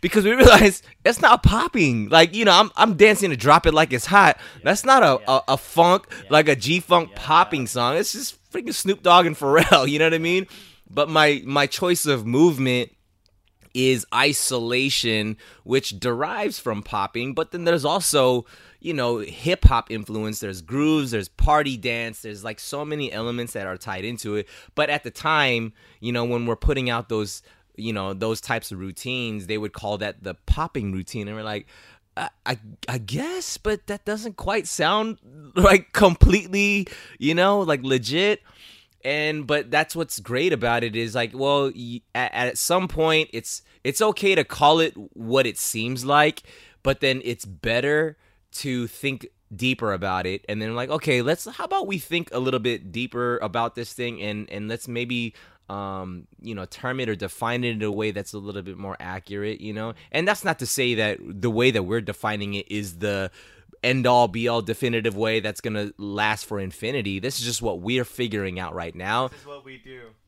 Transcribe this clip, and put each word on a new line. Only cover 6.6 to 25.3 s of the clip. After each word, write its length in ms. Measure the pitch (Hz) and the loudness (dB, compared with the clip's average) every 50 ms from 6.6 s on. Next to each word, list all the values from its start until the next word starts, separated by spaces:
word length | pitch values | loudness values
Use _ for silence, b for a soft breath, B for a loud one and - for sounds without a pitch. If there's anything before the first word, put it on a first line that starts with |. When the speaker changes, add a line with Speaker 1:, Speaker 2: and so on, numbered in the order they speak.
| 98 123 165 180 170 - 180 175 165 156 | 0 -2 -2 -2 2 4 4 4 4 2
Speaker 2:
Yeah. 60 | - - | -8 -14
Speaker 1:
popping 460 | - 135 156 165 185 - 175 147 127 107 | -2 4 4 4 4 4 0 -4 -4 -4
song. 280 | - 127 120 120 139 165 | -2 0 0 0 0 0
It's 140 | - - - | -2 -2 -6
just 380 | 214 277 - - _ _ _ | -8 -10 -12 -12 _ _ _
freaking 220 | - - 240 233 - | -10 -10 -8 -6 -8
Snoop 280 | - - 185 202 208 | -6 -2 -2 -2 0
Dogg 240 | - 180 175 180 180 | 6 8 8 8 8
and 100 | 165 156 | 6 0
Pharrell, 520 | - 147 139 139 160 160 - 196 156 131 139 | -2 0 4 4 4 6 6 6 6 6 2
<laughs> 20 | |
you 80 | 143 147 | 2 2
know 60 | 156 | 2
what 80 | 165 165 | 2 2
I 60 | 160 | 0
mean? 280 | 160 170 175 185 196 B B B B B B B B B | 0 0 0 -2 -2 B B B B B B B B B
But 200 | - 143 147 156 | -2 -2 0 2
my, 320 | 160 156 151 151 147 139 - | 4 4 6 6 4 2 -2
my 200 | 123 139 143 143 | -4 0 0 0
choice 400 | 139 - - - 180 180 170 - | 0 -2 -2 0 0 0 0 0
of 200 | 151 143 127 107 | 0 0 0 0
movement 680 | 113 120 135 160 175 156 131 135 131 123 123 120 - _ _ _ _ _ _ _ _ _ _ _ _ _ _ _ _ _ | 0 4 6 6 6 4 2 0 0 0 0 -2 -4 _ _ _ _ _ _ _ _ _ _ _ _ _ _ _ _ _
is 320 | 127 127 131 131 117 95 _ - | 0 2 4 2 2 0 _ 0
isolation, 1200 | 117 135 147 143 - - - 135 123 113 117 123 127 135 135 127 - - 117 110 107 107 107 110 B B B B B B | 2 2 2 2 0 -2 -2 -2 -4 -2 -2 -2 -2 0 0 -2 -2 0 0 0 0 -2 -4 -6 B B B B B B
which 360 | - 120 139 - - 107 95 | -2 -2 0 0 -2 -10 -4
derives 580 | 87 123 120 117 143 165 202 190 208 220 240 - | -4 -4 -2 -2 -4 -6 -4 -4 -4 -6 -6 -6
from 220 | - 127 110 104 | -6 -6 -6 -6
popping, 520 | 101 - - 104 98 101 _ 117 120 135 131 | -8 -6 -4 -4 -4 -4 _ -6 -6 -6 -4
but 180 | 156 160 - | -6 -6 -6
then 120 | - 175 170 | -6 -4 0
there's 200 | 170 170 165 131 | 0 0 2 2
also, 600 | 147 165 196 170 - - 147 131 127 127 123 117 B B B B B B B | 0 0 0 0 2 2 4 4 4 4 2 -2 B B B B B B B
you 140 | - 160 165 | -8 -6 -4
know, 240 | 143 123 120 120 113 | -2 -2 -2 -2 -4
hip-hop 720 | 104 - - - - 156 180 - - 160 135 117 110 - | -6 -10 -12 -6 -2 -2 -2 6 6 6 6 6 -2 -4
influence, 480 | 113 110 104 - 107 110 107 107 107 - | -8 -10 -8 -8 -6 -6 -6 -6 -6 -8
there's 220 | - 101 95 92 | -8 -10 -10 -10
grooves, 500 | 82 76 117 139 147 156 156 156 143 127 | -12 -8 -4 0 0 2 2 0 0 -2
there's 160 | 117 107 95 87 | -4 -6 -6 -6
party 500 | _ - - - 151 151 147 143 131 113 | _ -2 2 2 4 2 2 0 -4 -6
dance, 440 | 98 123 117 117 117 117 107 - | -6 -6 -6 -4 -6 -8 -10 -12
there's, 220 | - 110 104 101 101 | -14 -14 -14 -12 -12
like, 160 | 113 110 - | -12 -12 -12
so 240 | - - - 143 151 | -12 -10 -8 -8 -8
many 260 | 151 151 151 143 127 | -8 -6 -6 -6 -8
elements 420 | - 107 113 120 120 120 120 113 - | -6 -6 -6 -6 -6 -6 -8 -8 -8
that 140 | 113 98 95 | -10 -8 -8
are 100 | 92 92 | -10 -10
tied 260 | - - 98 95 92 | -10 -10 -10 -8 -8
into 300 | 110 120 110 - 107 104 | -8 -10 -8 -8 -6 -6
it. 120 | 107 98 B B B B B B | -6 -6 B B B B B B
But 160 | - 151 147 | -2 -2 0
at 140 | 147 147 - | 0 -4 -4
the 80 | 120 | -8
time, 600 | - - - 160 | -14 -6 -2 0